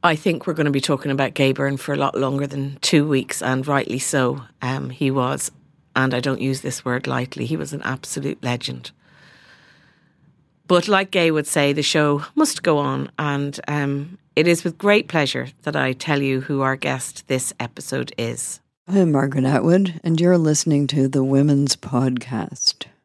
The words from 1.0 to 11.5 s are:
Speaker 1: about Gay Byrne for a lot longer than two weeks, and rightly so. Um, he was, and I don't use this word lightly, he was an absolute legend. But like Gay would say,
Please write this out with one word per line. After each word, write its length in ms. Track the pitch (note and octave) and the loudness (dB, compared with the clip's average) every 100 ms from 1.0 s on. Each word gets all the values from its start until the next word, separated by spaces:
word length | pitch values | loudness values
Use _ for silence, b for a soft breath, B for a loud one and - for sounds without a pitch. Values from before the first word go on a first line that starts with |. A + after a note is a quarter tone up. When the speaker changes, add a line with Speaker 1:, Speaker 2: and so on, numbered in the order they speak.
| D3 | -2
Speaker 1:
about 220 | C3+ C3+ | -2 -2
Gay 200 | - C3+ | 2 0
Byrne 240 | C3+ C#3 C#3 | 2 -2 -4
for 160 | - | -4
a 40 | C#3+ | -2
lot 200 | C#3 - | -2 0
longer 280 | C3+ C#3 C#3+ | -2 -2 -4
than 320 | C#3 C#3 C#3 | -6 -8 -4
two 260 | - C#3+ D3 | 2 2 4
weeks, 340 | C#3 - - | 0 -2 -4
and 240 | - C3 C3 | -2 -2 0
rightly 340 | C#3 - C3 | 0 0 -4
so. 420 | - C#3+ B2+ C3+ A#2+ _ | -2 0 0 -2 -10 _
Um, 280 | B2+ C3+ C3+ | -6 -6 -8
he 200 | B2 C#3 | -4 -2
was, 400 | C3+ B2 C#3 - _ _ _ _ - | 0 -2 -2 -8 _ _ _ _ 0
and 180 | C3 | 0
I 60 | B2 | 0
don't 220 | C3 C3+ | -2 -2
use 180 | C3+ C3 | -2 -4
this 240 | - B2+ | -6 -8
word 240 | C3 B2 C3 | -4 -4 -2
lightly, 380 | B2+ B2+ C3+ A#2+ | -4 -4 -6 -6
he 100 | D#3 | -6
was 160 | D3 | -6
an 100 | D3 | -8
absolute 600 | - C3+ - - C#3 - | -6 -8 -8 -8 -8 -6
legend. 480 | B2+ B2 - B2+ A#2+ _ b b b b b b b b b b b b b _ _ _ _ | -6 -6 -6 -10 -14 _ b b b b b b b b b b b b b _ _ _ _
But 220 | F3+ E3+ | 2 4
like 220 | G3 F#3+ | 2 2
Gay 200 | F#3+ E3 | 2 2
would 160 | D#3 | 2
say, 240 | D3 | 0